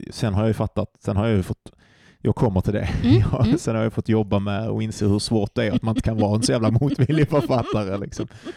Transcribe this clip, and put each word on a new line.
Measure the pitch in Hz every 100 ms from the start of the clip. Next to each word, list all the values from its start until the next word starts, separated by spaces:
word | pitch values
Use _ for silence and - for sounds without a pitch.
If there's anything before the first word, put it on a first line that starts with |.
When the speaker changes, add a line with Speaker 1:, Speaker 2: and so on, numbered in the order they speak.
| -
Speaker 1:
sen | - 113
har | 98
jag | 113
ju |
fattat, | 107 107 - 98 _
sen | - 101
har | 113
jag | 104
ju |
fått, | 87 - - - _ _ - _
jag | - -
kommer | 120 185
till | -
det. | 104 - -
<laughs> |
Speaker 2:
Mm, | 240 294 -
Speaker 1:
Ja, | -
Speaker 2:
mm. | 208 330
Speaker 1:
sen | - 113
har |
jag | 113
fått | - -
jobba | 110 101 101
med | 101 101 110
och | 107
inse | 110 101 104
hur | 101
svårt | - 113 101
det | -
är | 110
att | 123
man | 113 107
inte |
kan | - 110
vara | 101 107
en |
så | 123
jävla | 123 110
motvillig | 117 143 143 127 156 143
författare, | 147 113 127 113 110 98 101
liksom. | - - 107 - -